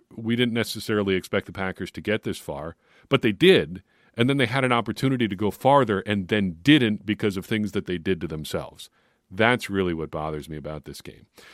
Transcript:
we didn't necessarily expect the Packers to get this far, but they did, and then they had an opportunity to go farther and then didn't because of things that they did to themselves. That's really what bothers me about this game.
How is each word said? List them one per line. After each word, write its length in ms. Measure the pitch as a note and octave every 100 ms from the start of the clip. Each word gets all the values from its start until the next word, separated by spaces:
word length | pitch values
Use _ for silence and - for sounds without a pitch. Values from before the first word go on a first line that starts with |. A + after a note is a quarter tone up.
| -
we 220 | - A2+ A#2
didn't 180 | B2
necessarily 600 | A2+ A2 G#2+ - G#2 G2 F#2
expect 300 | - G2+ -
the 60 |
Packers 380 | F#2 F#2+ - F#2
to 80 | -
get 220 | G2+ A2
this 160 | A2+ F2+
far, 380 | - C#2+ D#2 - _ _ _
but 140 | C#3
they 100 | A#2
did, 500 | G2+ F3 D#3+ D2+ F2+ - _ _ -
and 120 | B2
then 80 | C#3
they 100 | A#2
had 160 | C3+
an 100 | B2+
opportunity 540 | A#2+ A2 G2+ C3+ C3 A2
to 80 |
go 160 | F#2+ G#2
farther 500 | - C3 C#3 A#2 F#2+
and 280 | G#2 G#2 F2
then 300 | G#2+ F#2+ E2
didn't 420 | A2 D3+ A2+ G#2+
because 320 | - G#2 G#2+ F#2+
of 80 |
things 280 | - A2 G#2
that 140 | G2+ -
they 120 | F2+
did 220 | D#2+ F2
to 80 | D#2+
themselves. 600 | D#2 D2+ E2+ - - - _ _ _ _
That's 400 | F#2+ A2+ B2 -
really 260 | G2 F#2
what 180 | D#2+ D2+
bothers 360 | D#2+ D#2 D#2 D2
me 80 | D2+
about 280 | D2+ D2+
this 160 | C#2+ C#2
game. 260 | - - - - -